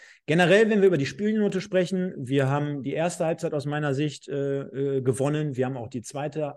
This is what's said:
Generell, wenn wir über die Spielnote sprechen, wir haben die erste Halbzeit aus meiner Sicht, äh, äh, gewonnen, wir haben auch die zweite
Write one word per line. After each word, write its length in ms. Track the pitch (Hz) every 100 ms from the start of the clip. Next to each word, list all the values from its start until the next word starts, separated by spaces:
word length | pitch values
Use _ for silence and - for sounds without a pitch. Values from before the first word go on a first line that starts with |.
| - - -
Generell, 440 | 160 175 196 214
wenn 120 | 220
wir 60 | 190
über 100 | 165
die 80 | 135
Spielnote 560 | 135 208 220 202 190
sprechen, 520 | - 185 175 185 185 -
wir 320 | 123 139 131
haben 340 | 143 147 143
die 80 | 131
erste 320 | 147 170 170 160
Halbzeit 280 | 165 170
aus 120 | 151 143
meiner 280 | 147 147
Sicht, 340 | 135 151 - -
äh, 720 | 143 139 139 135 127 139 135
äh, 40 |
gewonnen, 540 | 123 123 135 151 151 127
wir 100 | 127
haben 120 | 135
auch 120 | 113
die 120 | 127
zweite 540 | - 143 143 156 147